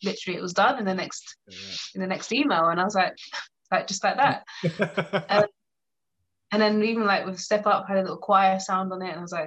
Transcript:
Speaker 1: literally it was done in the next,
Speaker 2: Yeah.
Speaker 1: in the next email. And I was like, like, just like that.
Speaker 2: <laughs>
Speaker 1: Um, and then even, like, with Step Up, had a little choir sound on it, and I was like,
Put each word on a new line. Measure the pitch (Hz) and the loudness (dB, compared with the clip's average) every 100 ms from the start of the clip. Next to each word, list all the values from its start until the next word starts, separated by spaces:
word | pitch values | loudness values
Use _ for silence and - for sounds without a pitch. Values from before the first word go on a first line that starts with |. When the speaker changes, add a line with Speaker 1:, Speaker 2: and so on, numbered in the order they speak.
Speaker 1:
literally | 202 202 185 175 | -6 -6 -6 -6
it | |
was | 180 | -4
done | 180 220 262 | 2 4 4
in | 196 | -2
the | |
next, | 185 160 - - - _ | -2 -4 -10 -16 -20 _
Speaker 2:
Yeah. | 190 196 185 - | -16 -12 -12 -10
Speaker 1:
in | 190 | -6
the | 185 | -4
next | 180 - | -4 -2
email. | 247 294 170 165 | 0 2 4 2
And | 170 | 2
I | |
was | 190 190 | 0 2
like, | 175 - - - - _ - | 0 -2 -12 -12 -14 _ -2
like, | 185 - | -2 -2
just | 190 | -2
like | 202 - | -2 2
that. | 269 - - - | 2 2 -8 -4
Speaker 2:
<laughs> | 170 - 202 - 170 196 - | -4 0 -2 -2 -2 -4 2
Speaker 1:
Um, | 202 208 _ _ _ _ _ _ _ _ _ _ | 2 2 _ _ _ _ _ _ _ _ _ _
and | 208 | 2
then | 214 214 | 4 4
even, | 214 226 208 | 2 2 2
like, | 185 185 | 2 0
with | 185 | -8
Step | - 214 208 | -2 0 2
Up, | 202 - | 2 2
had | 196 | 0
a | |
little | 185 - | 0 -4
choir | - 196 190 190 | 2 4 6 2
sound | 190 190 190 | 0 -2 -2
on | 185 | -4
it, | 185 | -6
and | 160 | -8
I | |
was | 175 | -8
like, | 175 | -6